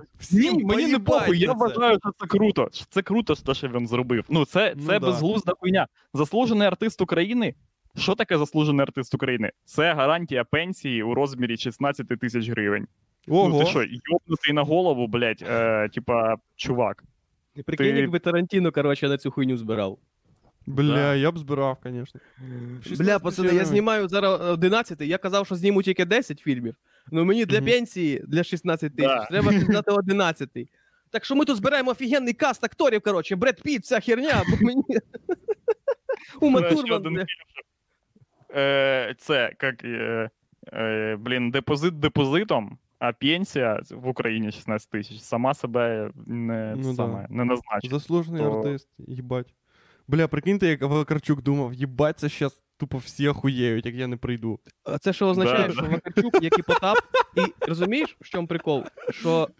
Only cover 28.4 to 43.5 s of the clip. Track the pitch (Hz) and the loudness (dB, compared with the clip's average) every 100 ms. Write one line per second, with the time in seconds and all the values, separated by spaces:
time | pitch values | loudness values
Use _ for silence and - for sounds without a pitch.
28.4 | 175 170 175 165 151 139 143 131 107 190 | 0 -2 -2 -2 -2 0 2 2 0 2
29.4 | 202 202 185 208 208 202 190 202 180 160 | 4 4 4 2 2 2 2 2 2 0
30.4 | 135 - 120 _ _ _ _ 226 - 277 | -6 -10 -12 _ _ _ _ -8 -2 2
31.4 | 302 240 254 285 254 240 254 285 247 - | 2 2 0 0 0 -2 0 0 0 0
32.4 | 294 233 233 - 302 214 214 185 156 190 | 0 0 -4 0 2 2 0 -2 -2 0
33.4 | 262 - 294 269 - 233 240 226 294 240 | 0 0 -2 -4 0 -2 2 0 2 2
34.4 | 180 220 220 254 - 226 - - - 359 | 2 4 2 2 0 -2 -4 -10 -6 -6
35.4 | - 415 - 427 - 508 - 480 - - | -4 -4 -2 -2 -2 -4 -6 -8 -10 0
36.4 | 302 254 170 311 247 - 156 170 185 - | 4 4 4 2 2 -2 -2 -4 -6 -10
37.4 | _ - - _ _ _ _ _ _ _ | _ -20 -20 _ _ _ _ _ _ _
38.4 | - 143 139 139 135 131 117 127 - 143 | -8 -2 0 2 2 0 -2 -6 -2 0
39.4 | 117 - 135 120 120 117 113 113 113 - | 0 -2 -6 -4 -8 -6 -4 -4 -4 -8
40.4 | _ _ - - 113 110 107 107 117 127 | _ _ -14 -6 -4 -2 -4 -4 -4 -2
41.4 | 120 135 127 147 170 160 147 151 135 160 | 0 -2 -2 -2 -2 0 0 0 2 0
42.4 | 214 139 104 - _ _ 123 117 135 170 | 0 -2 -2 -10 _ _ -4 -2 0 0
43.4 | 202 | -2